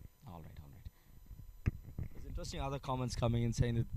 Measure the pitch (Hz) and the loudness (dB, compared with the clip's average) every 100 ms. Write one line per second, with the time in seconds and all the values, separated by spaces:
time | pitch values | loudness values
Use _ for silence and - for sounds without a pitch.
0 | - - 139 85 78 147 143 135 - - | -16 -16 -14 -12 -12 -14 -14 -12 -14 -14
1 | - - - - - - - - - - | -18 -16 -14 -14 -12 0 0 0 -10 -6
2 | - - 143 - 175 170 139 139 - 127 | -6 -6 -4 -4 -4 -2 -2 -2 0 2
3 | 123 - 120 117 117 - 123 117 - | 2 4 4 6 4 4 4 6 4